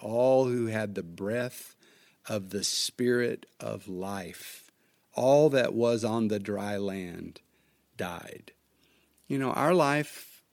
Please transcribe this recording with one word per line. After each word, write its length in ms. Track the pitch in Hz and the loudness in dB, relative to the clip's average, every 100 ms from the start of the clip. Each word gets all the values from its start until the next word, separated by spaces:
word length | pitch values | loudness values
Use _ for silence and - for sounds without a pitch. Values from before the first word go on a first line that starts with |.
"All 460 | 107 117 127 131 131 | -4 2 4 6 4
who 200 | 123 113 | 2 0
had 280 | 110 104 98 | -2 -4 -6
the 80 | |
breath 720 | 85 85 98 117 123 - - - _ _ _ _ - | -10 -8 -4 -4 -4 -8 -18 -20 _ _ _ _ -8
of 240 | 107 95 | -8 -6
the 120 | 98 | -4
Spirit 840 | 90 - - - 123 123 120 113 - - | -4 -2 -4 -2 0 2 0 -4 -10 -12
of 280 | 113 104 98 | -8 -8 -8
life, 840 | 90 95 98 87 90 - - - _ _ _ _ | -8 -8 -8 -10 -14 -16 -18 -20 _ _ _ _
all 360 | - 127 143 151 | 0 6 8 6
that 240 | 135 117 | 6 2
was 320 | 113 117 117 113 | 2 2 2 0
on 220 | 117 107 | 0 0
the 120 | 104 | 0
dry 380 | 101 101 101 101 | -2 -4 -4 -4
land 640 | 101 95 90 87 82 - - _ _ _ _ - | -4 -6 -8 -10 -12 -16 -20 _ _ _ _ -10
died." 540 | 90 87 - - - _ _ _ _ _ _ _ - | -8 -8 -12 -16 -20 _ _ _ _ _ _ _ -6
You 120 | 139 | -4
know, 120 | 131 | -2
our 220 | - 147 | 2 4
life, 720 | 180 143 147 147 - - - _ | 6 4 2 0 -8 -20 -20 _